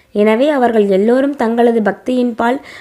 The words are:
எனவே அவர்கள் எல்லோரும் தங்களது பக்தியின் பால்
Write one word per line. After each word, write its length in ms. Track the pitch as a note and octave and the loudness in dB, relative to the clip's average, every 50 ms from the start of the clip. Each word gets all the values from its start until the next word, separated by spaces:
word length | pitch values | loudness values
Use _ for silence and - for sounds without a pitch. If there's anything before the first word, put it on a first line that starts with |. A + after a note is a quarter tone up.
| _ _ | _ _
எனவே 380 | _ G3+ G#3 G#3+ A3 A3+ C4+ D4+ | _ 0 2 2 2 2 2 0
அவர்கள் 380 | D4+ C4+ B3 A#3 A3+ A3 G#3 G3 | 0 0 0 0 2 0 0 2
எல்லோரும் 480 | G3 F#3+ G3+ A3+ A#3+ C4 C4+ C#4+ C#4+ | 2 0 2 2 2 0 0 -2 -2
தங்களது 460 | C#4 A#3 A3 A#3 A#3 A#3 A#3+ A#3 A#3 | -4 -4 -2 0 0 0 2 2 0
பக்தியின் 540 | G#3+ G3+ F#3+ - - - B3+ B3 B3 B3 A3+ | -2 -2 -4 -4 -6 -4 -2 -2 -2 -2 -2
பால் 300 | - A#3 A#3 C4 C#4+ - - - - | -2 -2 -2 -2 -4 -8 -14 -20 -20